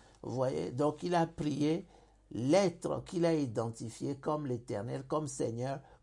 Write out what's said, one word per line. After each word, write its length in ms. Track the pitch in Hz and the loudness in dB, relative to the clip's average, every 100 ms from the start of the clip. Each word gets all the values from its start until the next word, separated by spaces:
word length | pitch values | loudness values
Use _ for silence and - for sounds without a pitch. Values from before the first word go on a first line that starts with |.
| - - | -20 -12
Vous 120 | - | -4
voyez ? 360 | 123 131 151 165 | 0 0 0 -2
Donc 320 | 123 147 151 | 0 0 0
il 120 | 175 | 2
a 120 | 175 165 | 2 2
prié 600 | - 151 143 147 165 - - - _ - | 0 -2 2 2 0 -4 -18 -20 _ -10
l'être 720 | - 127 175 190 170 147 139 | -2 4 6 4 2 -2 -2
qu'il 220 | - 180 165 | -2 2 4
a 80 | |
identifié 800 | 160 135 113 117 113 117 - 135 | 4 2 0 -2 -4 -8 -6 -6
comme 320 | 139 156 151 143 | -4 -2 -2 -2
l'Éternel, 560 | 120 - 104 104 135 135 | -4 -2 -4 -4 -6 -2
comme 200 | 151 147 | -2 -2
Seigneur, 540 | - 120 113 131 139 - - | -2 -2 -2 -4 -4 -10 -20